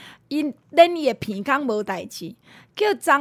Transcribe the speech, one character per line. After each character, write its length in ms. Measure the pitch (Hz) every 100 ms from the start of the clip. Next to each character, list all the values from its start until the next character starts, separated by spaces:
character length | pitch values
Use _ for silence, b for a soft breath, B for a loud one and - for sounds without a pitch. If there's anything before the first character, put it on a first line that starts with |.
| B B -
因 260 | 294 294 - _
连 260 | 294 349 339
伊 100 | 269
的 80 |
鼻 280 | - - 196
孔 240 | 262 269 269
无 160 | 214
代 220 | 208 180
志， 280 | 190 - 170 - b b b -
叫 180 | 415
昨 180 | 254 339 285